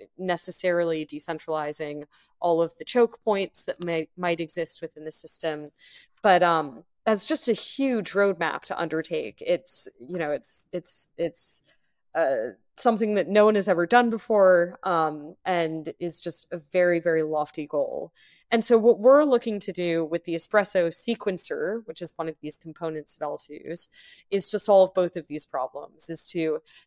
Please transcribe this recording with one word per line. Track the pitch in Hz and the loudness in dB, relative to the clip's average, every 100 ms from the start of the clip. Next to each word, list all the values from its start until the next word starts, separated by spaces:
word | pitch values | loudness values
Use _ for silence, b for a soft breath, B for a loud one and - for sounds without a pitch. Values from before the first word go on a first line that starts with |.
| - - | -20 -8
necessarily | 185 175 - 175 185 175 170 156 151 | -4 -4 -4 -4 0 2 0 -2 -6
decentralizing | 151 - 160 - 156 151 151 147 147 147 b b b | -10 -8 -8 -6 -4 -4 -6 -8 -10 -14 b b b
all | 175 165 | 0 2
of | 165 - | 0 -4
the | |
choke | - 247 233 - | -2 2 2 0
points | - 196 196 - | -2 0 -2 -6
that | - - | -8 -6
may, | 175 165 156 - | -4 -4 -4 -4
might | 180 170 | -4 -2
exist | 160 175 165 - | -4 -6 -8 -8
within | 165 - | -14 -14
the | 156 | -14
system. | - 156 - 165 151 147 _ B B B _ | -14 -14 -8 -6 -6 -10 _ B B B _
But, | 208 180 | 4 6
um, | 175 165 147 - - _ | 6 2 0 -8 -20 _
that's | - 208 - | -2 0 0
just | 311 - | -2 0
a | |
huge | 214 - - 269 240 175 | -2 -4 -2 0 0 -2
roadmap | 196 202 175 165 - | 2 2 2 -2 -4
to | - - | -6 -6
undertake. | 165 160 156 156 110 - | -4 -4 -4 -6 -6 -8
It's, | - 175 - - - - | -2 -2 -4 -14 -14 -16
you | 123 175 | -10 -6
know, | 151 | -4
it's, | 147 - - - | -6 -8 -18 -12
it's, | 180 - - - - | -12 -12 -18 -14 -6
it's, | 170 - - - b b b _ _ | -6 -6 -18 -18 b b b _ _
uh, | - 147 127 117 95 _ - | -2 0 0 -4 -10 _ -2
something | 247 220 214 | 0 2 2
that | 208 160 | 0 2
no | 208 | 4
one | 214 208 | 6 4
has | 196 | 2
ever | 170 170 | 2 4
done | 240 240 | 4 4
before, | 220 - 214 190 180 175 180 | 0 0 6 6 6 4 -2
um, | 190 170 156 151 147 - | -2 0 0 -2 -12 -10
and | - 175 160 160 147 - | -4 -2 -2 -4 -8 -8
is | 175 - | -10 -8
just | 170 - - | -10 -10 -12
a | 175 | -14
very, | 151 185 175 170 | -2 2 4 4
very | 170 160 | 2 0
lofty | 156 151 151 - 147 | 0 -2 -4 -6 -4
goal. | 147 - - 170 _ b b b | -2 -2 -4 -10 _ b b b
And | 233 | 0
so | 220 226 | 4 6
what | 220 196 | 6 6
we're | 226 285 | 8 8
looking | 302 240 233 208 | 8 2 0 -6
to | - | -6
do | 180 175 165 | -4 -2 0
with | 156 165 | -2 -4
the | 175 | -4
Espresso | 165 - 214 196 190 170 | -6 0 0 2 0 0
sequencer, | - - 233 - 185 - 147 160 226 214 | -2 -6 -4 -4 -6 -6 -6 -4 -6 -10
which | - | -14
is | 170 - | -12 -8
one | 160 | -8
of | 156 | -8
these | 147 - | -12 -14
components | 165 156 165 156 147 - | -16 -10 -8 -8 -10 -10
of | |
L | 151 151 | -8 -8
twos, | - 147 - 175 - B B B B | -12 -16 -12 -12 -12 B B B B
is | 196 - | -4 -2
to | 202 | -2
solve | - 196 185 | 6 8 8
both | 190 175 170 | 4 0 -2
of | 151 | -10
these | 151 | -10
problems, | - 139 131 139 - - - | -8 -6 -6 -8 -16 -12 -10
is | 160 - | -8 -8
to | 175 160 156 _ b | -4 -2 -4 _ b